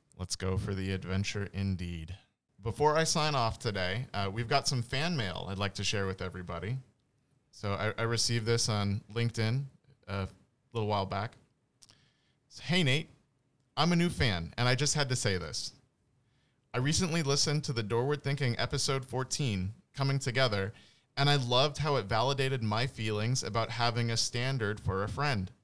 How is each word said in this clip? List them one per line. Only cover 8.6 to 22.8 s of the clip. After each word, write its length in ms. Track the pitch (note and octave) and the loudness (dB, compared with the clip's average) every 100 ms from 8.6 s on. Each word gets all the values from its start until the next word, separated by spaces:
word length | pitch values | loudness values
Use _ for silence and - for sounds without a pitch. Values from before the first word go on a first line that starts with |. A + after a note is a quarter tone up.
| - | 2
on 320 | G#2+ G2+ G2+ - | 2 0 0 -2
LinkedIn 520 | A2 A#2 A2+ A2 B2+ C#3 - _ _ - | -2 -2 0 0 0 -4 -12 _ _ -8
a 200 | G2 F#2+ - _ _ _ | -6 -6 -8 _ _ _
little 160 | A#2 G#2 | -4 0
while 180 | G#2 G2 | 0 0
back. 260 | G2 A2 - _ _ _ _ - - _ _ _ _ _ - | -2 -4 -8 _ _ _ _ -20 -20 _ _ _ _ _ -12
"Hey, 200 | - F3+ | -2 2
Nate, 280 | D3+ C#3 E3 - _ _ _ _ _ - | 4 2 0 -12 _ _ _ _ _ 0
I'm 160 | D#3+ | 2
a 40 | F3 | 4
new 120 | F3 | 2
fan, 420 | - C3+ F2+ E2 - | 2 2 2 -2 0
and 120 | A#2+ | 2
I 60 | |
just 200 | B2+ D3 | 4 2
had 140 | D3+ C#3 | 0 0
to 80 | B2 | 0
say 220 | A2+ F#2 | 0 0
this. 340 | D#2+ - - - _ _ _ _ _ _ _ _ _ | -2 -6 -8 -12 _ _ _ _ _ _ _ _ _
I 40 | B2 | -2
recently 440 | C3+ D#3+ F3+ E3 | 0 2 2 2
listened 420 | C#3+ C#3 D#3 D3 | 2 2 2 0
to 80 | C#3+ | 0
the 100 | A#2 | -2
Doorward 400 | G#2 A#2 C3 D3 | 0 0 2 0
Thinking 320 | C#3 C#3 C3 A#2 | -2 0 0 0
episode 460 | A#2+ C#3+ - C3+ | 0 0 0 0
fourteen, 680 | B2 B2+ B2+ - C#3 G2+ F#2+ A2 _ | -2 -4 -2 -2 0 0 -2 -6 _
Coming 240 | - C3+ C#3 | -4 0 0
Together, 540 | C3+ A#2+ C3 G#2 G2 - - _ _ - | 0 2 2 2 -2 -6 -20 _ _ 0
and 120 | C#3+ | 4
I 80 | C#3+ | 4
loved 420 | B2 B2 D3+ C#3+ | 4 4 4 2
how 180 | D3+ C#3 | 0 0
it 100 | G2 | 2
validated 560 | G#2+ B2 C3+ C3+ C3+ | 2 2 2 0 0
my 240 | A2 G#2+ | 0 0